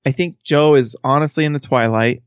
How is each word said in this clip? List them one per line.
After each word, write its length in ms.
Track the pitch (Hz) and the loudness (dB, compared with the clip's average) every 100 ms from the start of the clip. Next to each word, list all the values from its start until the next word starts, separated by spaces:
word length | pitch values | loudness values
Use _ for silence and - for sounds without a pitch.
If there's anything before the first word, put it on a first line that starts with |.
| 143 | -6
I 80 | |
think 240 | 135 175 - | -4 -6 -6
Joe 320 | - 147 151 143 | -2 2 4 4
is 200 | 117 117 | 2 -6
honestly 420 | 135 143 151 - 151 | -2 -2 -2 -2 -4
in 80 | |
the 60 | 147 | -4
twilight. 640 | - 127 113 110 113 120 | -2 0 0 0 -2 -2